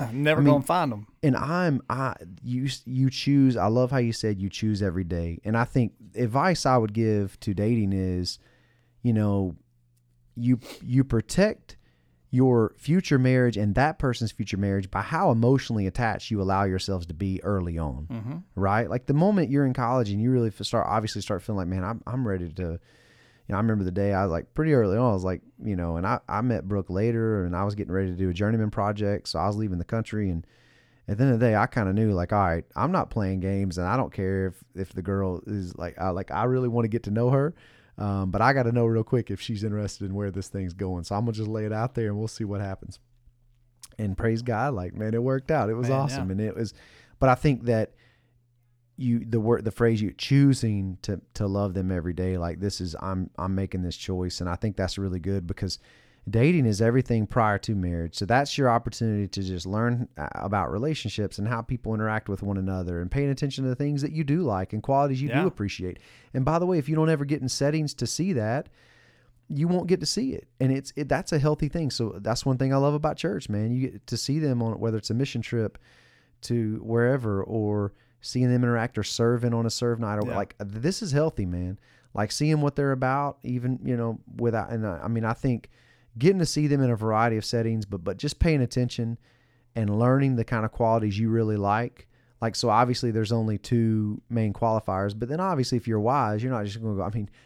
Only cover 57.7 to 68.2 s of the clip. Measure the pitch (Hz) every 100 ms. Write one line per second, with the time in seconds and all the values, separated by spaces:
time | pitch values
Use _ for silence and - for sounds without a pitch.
57.7 | 101 90 85 82 - 98 123 143 143 127
58.7 | 117 113 - 113 104 98 101 92 90 92
59.7 | 107 120 120 - - 73 - 98 101 67
60.7 | 95 147 151 101 - 101 - 107 117 117
61.7 | 123 110 110 110 107 - 98 101 98 95
62.7 | 92 87 85 90 139 143 135 139 135 131
63.7 | 123 147 143 143 156 143 160 147 92 92
64.7 | 107 - 139 143 131 139 131 175 - 101
65.7 | - 92 - - - _ 127 131 165 180
66.7 | 175 139 156 160 151 143 147 127 - 139
67.7 | 156 147 - 120 -